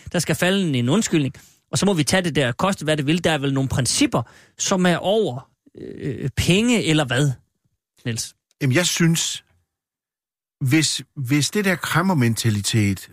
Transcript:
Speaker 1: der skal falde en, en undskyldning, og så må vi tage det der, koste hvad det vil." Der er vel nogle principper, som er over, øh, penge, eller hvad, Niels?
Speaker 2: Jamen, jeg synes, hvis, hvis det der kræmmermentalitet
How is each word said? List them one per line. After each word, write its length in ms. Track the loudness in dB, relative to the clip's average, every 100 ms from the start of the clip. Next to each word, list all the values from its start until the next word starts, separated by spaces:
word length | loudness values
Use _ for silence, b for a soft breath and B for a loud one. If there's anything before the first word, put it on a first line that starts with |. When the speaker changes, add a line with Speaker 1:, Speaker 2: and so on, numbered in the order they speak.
| B
Speaker 1:
der 80 | -4
skal 160 | -2 0
falde 320 | 0 0 0
en, 60 | 0
en 140 | 2
undskyldning, 440 | 0 2 0 0 -6 B B _
og 60 | -2
så 80 | 0
må 80 |
vi 100 | 0
tage 180 | 2 0
det 120 | 0 0
der, 160 | 0
koste 320 | 0 -2 -2
hvad 140 | -2 0
det 100 | 0
vil." 160 | 0
Der 80 | 0
er 60 | 0
vel 160 | 0
nogle 160 | 0 0
principper, 520 | 0 0 0 0 0 -4 b b b
som 280 | -2 2 2
er 120 | 2
over, 520 | 0 0 0 -4 -12 _ _ -18
øh, 520 | -16 -8 -8 -4 -4 -2
penge, 460 | 2 2 2 2 2
eller 200 | 0 2
hvad, 260 | 0 0 -2 _ _ _ _ _ _ -8
Niels? 280 | -8 -8 -14 _ -4
Speaker 2:
Jamen, 140 | 0 2
jeg 100 | 0
synes, 580 | 2 2 2 -2 -8 -14 _ _ _ _ _ _ _ _ _ _ -6
hvis, 400 | 2 2 2 -2 -8 -8
hvis 340 | 0 0 0
det 160 | 0 0
der 100 | -2
kræmmermentalitet 1300 | -2 0 2 2 2 2 0 -2 0 0 0 -2 -8